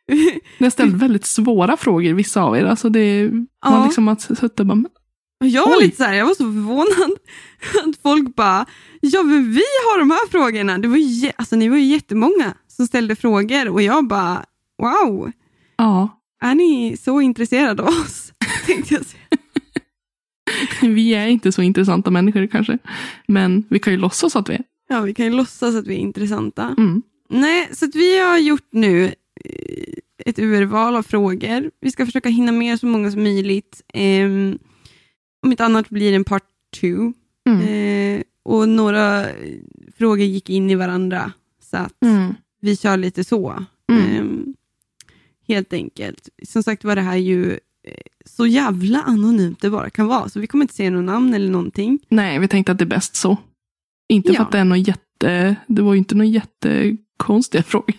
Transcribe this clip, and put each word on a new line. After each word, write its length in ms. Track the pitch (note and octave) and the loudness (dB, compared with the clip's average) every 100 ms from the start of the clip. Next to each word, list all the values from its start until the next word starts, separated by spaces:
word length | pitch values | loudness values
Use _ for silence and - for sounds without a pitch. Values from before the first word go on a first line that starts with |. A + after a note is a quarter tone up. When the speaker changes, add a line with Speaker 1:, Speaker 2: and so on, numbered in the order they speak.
| - | 0
Speaker 1:
<laughs> 40 | D4 D#4+ - - - | 2 2 0 -8 0
Speaker 2:
Ni 60 | B3+ | 0
har 40 | |
ställt 240 | - A#3+ | 4 2
väldigt 320 | F3+ C4 G3+ - | 4 2 0 0
svåra 520 | - A3+ G#3+ F3+ D#4 | 0 2 2 2 0
frågor, 360 | - E3+ E3+ | 0 2 2
vissa 280 | F3 G#3 G#3 | 0 0 0
av 160 | E3 A#2 | 2 2
er. 60 | G3 | 2
Alltså 240 | A3+ A3+ | 0 2
det 380 | A3 G#3+ G3+ G#3 | 2 2 2 0
var 140 | A3+ A#3+ _ C4+ | -2 -6 _ 2
Speaker 1:
Ja. 140 | A3 A3+ | 4 4
Speaker 2:
liksom 220 | E4 G#3+ | 2 2
att 140 | G#3+ | 0
sitta 420 | - A3+ A#3 - | -4 -4 -2 0
och 20 | G3 | 0
bara, 80 | G3+ | 0
men 140 | D#4 - _ _ _ _ | -2 -6 _ _ _ _
Speaker 1:
Och 80 | C4 | 0
jag 200 | B3+ G#4 | 4 4
var 80 | A4 | 6
Speaker 2:
oj. 60 | |
Speaker 1:
lite 140 | C4+ - | 4 4
så 60 | |
här, 100 | B3 | 0
jag 120 | G3 B3 | 2 0
var 80 | |
så 100 | F#4+ | 0
förvånad 680 | B3 G#3+ G#3 C4 F4+ F#4 F4+ G4 - - - _ - G4+ | -2 -4 -2 0 2 2 0 -2 -10 -20 -20 _ -6 -2
<laughs> 60 | D#4 | -2
att 120 | C#4+ | -2
folk 340 | C#4+ D4+ C4+ A#3+ | 0 2 0 0
bara, 300 | G#3 F#3+ A#3 - - - | 0 0 -2 -10 -20 -6
"Ja, 220 | C#4+ F#4+ | 0 2
men 280 | D#4+ D4 B3 | 2 2 2
vi 100 | A3+ A#4+ C#5 A#4 | 0 0 0 2
har 120 | G4+ | 2
de 120 | C#4+ | 4
här 180 | E4 A4 | 2 0
frågorna." 480 | F#4 B3+ A3 G3 F#3 | 0 0 0 -4 -2
Det 100 | A#3 | 0
var 100 | C4 | 2
jä-, 360 | D4 A#3 B3 - | 2 0 -2 -6
alltså, 200 | A3+ A3+ | -2 0
ni 140 | A3 | 2
var 80 | C#4+ | 2
ju 60 | C4+ | 2
jättemånga 680 | D4+ - G#3 A#3+ G4 A3+ - _ | 2 -2 0 2 2 0 -6 _
som 200 | - B3 | -6 -2
ställde 280 | B3+ A3+ G#3+ | -2 -2 -2
frågor 520 | A#3+ G#3 G#3 C#4 A#3+ | 0 0 0 -2 0
och 120 | F#3 | 0
jag 260 | G3+ C#4+ C4 | 2 2 0
bara, 380 | G3+ F3 F3+ - _ _ - | -2 -2 -6 -10 _ _ -8
"Wow." 500 | A#3 F4 D#4+ G3 - - _ _ _ - | -2 0 0 -2 -8 -12 _ _ _ -2
Speaker 2:
Ja. 440 | A3+ F#3 G3+ - _ _ | 2 2 0 -6 _ _
Speaker 1:
Är 140 | A#3+ C#4+ | 0 2
ni 420 | F4 C#4 A#3 - | 4 2 -2 -4
så 240 | - C#4 | -2 2
intresserade 600 | C4+ A3+ A#3 B3 C#4 G#3 | 2 0 -2 0 0 0
av 40 | - | 0
oss? 440 | E4+ D4+ - - _ - | 0 -2 -10 -18 _ -6
<laughs> 160 | A5+ - | -4 -2
Tänkte 280 | - - | -4 -2
jag 120 | D4+ - | -4 -4
säga. 160 | - _ - - - - - - _ _ _ _ _ - - C#4 - | -16 _ -6 -6 -10 -10 -12 -14 _ _ _ _ _ -10 -6 -6 0
Speaker 2:
<laughs> 0 | |
Vi 320 | A#3+ A3 A3+ | 2 2 2
är 140 | A3 G#3+ | 0 2
inte 240 | A#3+ F#3+ | 2 2
så 100 | F#3+ | 0
intressanta 500 | F3+ F#3+ G3 F3 F#3+ | 2 2 2 0 0
människor 360 | F3+ F#3+ G#3 G3 | 2 2 0 0
kanske. 300 | - A3 B3 - - - - - | -2 -2 -4 -8 -14 -14 -10 -2
Men 360 | G3 F#3 F#3 G#3+ | 0 2 0 0
vi 100 | G3 | -2
kan 140 | G#3+ | 0
ju 60 | F#3 | 0
låtsas 360 | F#3 - E4+ B3 | -2 -2 -2 -2
att 140 | G3 | -4
vi 40 | |
är. 100 | - B3+ _ - | -6 -8 _ -6
Speaker 1:
Ja, 120 | B3 | -4
vi 120 | G3+ | -4
kan 120 | G#3+ A3+ | -2 -2
ju 60 | |
låtsas 440 | B3 B3 - A#3+ A3+ | 0 -2 -4 -4 -4
att 120 | G#3 | -4
vi 60 | F#3+ | -6
är 40 | |
intressanta. 760 | G3 G3 G#3 G#3 G#3+ G#3+ A#3 C4 | -6 -6 -6 -4 -6 -6 -4 2
Speaker 2:
Mm. 240 | G#3+ F3+ - _ _ | 2 2 -4 _ _
Speaker 1:
Nej, 400 | A#3 D4 E4+ E4+ | 0 2 0 -2
så 140 | - D#4 | -6 -6
att 100 | D4+ | 0
vi 240 | F4+ F#4+ | 2 2
har 180 | F4+ F4 | 2 2
gjort 300 | D4+ D4 - | 2 0 -2
nu, 320 | A3 G#3+ F3 F#3 | 0 2 2 0
eh, 60 | - _ - - G1+ G1+ G1+ - - - _ - | -4 _ -20 -18 -16 -14 -14 -14 -16 -20 _ -6
ett 140 | A3 | -2
urval 560 | A3 G#3 G3 G#3+ A3+ A#3+ | 0 2 2 0 0 -2
av 80 | |
frågor. 680 | A3 G#3+ G3+ F#3 G#3+ A#3+ D#4 - | -2 0 0 -2 -4 -4 -6 -6
Vi 100 | C4+ | -8
ska 140 | - A#3+ | -4 -4
försöka 240 | C4 B3 | -2 -2
hinna 220 | A#3 A#3+ | 0 2
med 280 | A#3 A#3 A#3 | 0 -2 -2
så 60 | A#3+ | -2
många 260 | A3+ G#3 | -2 -2
som 120 | G3+ | -2
möjligt. 580 | G#3 G3 G3 G3 - - _ | 0 0 -2 -4 -6 -16 _
Ehm, 680 | - G3 F#3+ G3 G3 G3 - - _ _ _ _ _ _ _ C4 | -2 0 2 2 0 -2 -4 -12 _ _ _ _ _ _ _ -2
om 60 | |
inte 140 | B3 A#3 | 2 2
annat 240 | A3 G#3+ | 2 0
blir 200 | G#3 G#3 | 0 2
det 60 | G3 | 2
en 80 | |
part 200 | G3 G3 - _ _ - | 0 -4 -6 _ _ -6
two. 320 | F3+ F3+ A3+ A#3+ _ _ - | -4 -2 -4 -6 _ _ 0
Speaker 2:
Mm. 120 | G#3 F#3 G#3 G3+ G3+ G3+ D4+ | 2 2 -2 -2 -2 -2 -4
Speaker 1:
Eh, 40 | - _ - | -8 _ -2
och 240 | A3 A3 | 0 2
några 560 | A3 G#3+ G#3 G#3 G3+ G3+ - D2 A1 G1+ - - - | 2 2 2 0 -2 -4 -10 -14 -16 -18 -20 -20 -2
frågor 280 | A3+ G#3 G3+ | 0 2 0
gick 240 | F#3+ - | -2 -4
in 200 | F#3+ F#3+ | -2 0
i 60 | F#3+ | 0
varandra. 560 | F#3 F3+ F#3 F3+ - - _ _ _ | -2 -4 -4 -4 -8 -12 _ _ _
Så 60 | F3+ | -10
att 260 | F3+ - | -10 -2
Speaker 2:
Mm. 300 | A#3+ G#3 F#3 G#3 _ _ | 2 2 0 -6 _ _
Speaker 1:
vi 140 | G3+ G3+ | -4 -2
kör 200 | G#3 F#3+ | -2 -2
lite 260 | F#3 F3+ | -2 -6
så. 420 | F#3 A3+ D#3 - F#3+ _ - | -4 -2 -4 -8 -14 _ 0
Speaker 2:
Mm. 120 | A#3 F#3+ | 2 2
Speaker 1:
Ehm, 420 | G#3+ G#3 - - C4+ _ _ _ _ _ _ _ _ - | 0 -4 -6 -10 -14 _ _ _ _ _ _ _ _ -6
helt 260 | G#3 F#3 | -4 -4
enkelt. 560 | F3+ D2 - G#2 - - _ - | -8 -10 -12 -14 -14 -20 _ -6
Som 160 | A3+ | -4
sagt 200 | G#3+ G#3+ | -2 -4
var 120 | G#3 G3+ | -2 -2
det 60 | |
här 160 | F#3 F#3 | 0 -2
ju, 340 | F#3 F3+ F3+ | 0 0 -2
eh, 60 | - - _ G1+ G1+ G1+ _ _ | -6 -12 _ -20 -20 -20 _ _
så 220 | - A#3 | -2 2
jävla 540 | B3 C4+ F3+ F#3 C4 | 2 0 -2 0 0
anonymt 600 | D#4 A3 G#3+ A#3 F3 E3+ | 0 0 2 2 0 -2
det 80 | G3+ | -4
bara 200 | G#3 - | -4 -4
kan 180 | - G#3+ | -2 0
vara. 220 | B3+ G3+ | 0 -4
Så 100 | G#3 | -8
vi 80 | G#3+ | -4
kommer 160 | C#4+ | 0
inte 100 | C#4 | 0
säga 160 | - F#3+ | -2 -2
några 160 | F3+ F3+ | -2 -2
namn 280 | G#3+ B3+ | 0 0
eller 180 | A3 F#3+ | 0 0
någonting. 480 | F#3 F3 - G#3 C#4+ - | -2 -4 -4 -2 -2 0
Speaker 2:
Nej, 300 | A3 G3 C#3+ | 0 2 0
vi 80 | F#3+ | 0
tänkte 240 | G3+ F#3+ | 2 0
att 60 | F#3 | 0
det 60 | |
är 40 | E3+ | 0
bäst 280 | - - - | -2 -4 -4
så. 220 | - G3+ - _ _ _ _ _ - | -2 -2 -4 _ _ _ _ _ 0
Inte 180 | G#3+ F#3 | 2 4
för 60 | F#3+ | 2
Speaker 1:
Ja. 60 | |
Speaker 2:
att 100 | A3 | 2
det 80 | G3+ | 2
är 60 | F#3 | 2
något 220 | F3+ F#3+ | 2 0
jätte-, 680 | F#3 _ _ - F3 F#3 G#3 - | -4 _ _ -2 0 0 -2 -2
det 140 | G#3 | 0
var 120 | G#3 | 4
ju 40 | G3 | 2
inte 180 | F#3+ G#3 | 2 2
några 100 | A3 | 2
jättekonstiga 1300 | A3 - _ - - G#3 A3 - - - G#3+ B3+ - | 0 -2 _ -2 0 0 -4 -10 -8 0 0 0 -2
frågor. 300 | - - - | -2 -2 -2